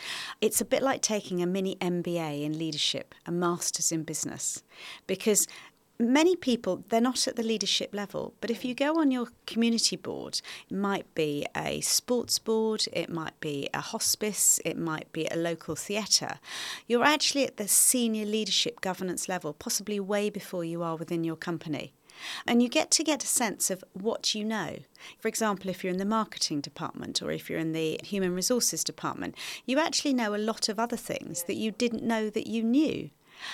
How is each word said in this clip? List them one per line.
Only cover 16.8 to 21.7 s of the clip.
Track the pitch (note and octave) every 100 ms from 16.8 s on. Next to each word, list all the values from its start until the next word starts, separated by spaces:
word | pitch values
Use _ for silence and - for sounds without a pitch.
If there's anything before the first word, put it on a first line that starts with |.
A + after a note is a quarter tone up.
| -
you're | A#3+
actually | C4+ D4+ - C#4+
at | B3+ -
the | G3+
senior | - - B3+ A#3 G#3+
leadership | G#3 G#3+ G3+ - - -
governance | F#3+ F3+ F#3 E3+ -
level, | F3+ D#3
possibly | D3+ A#3+ - G3+ G#3
way | F#3+ G#3 G#3
before | G#3 - F3+
you | E3 E3+
are | E3+ D#3+
within | E3 E3+
your | E3 D#3+
company. | - D#3+ E3+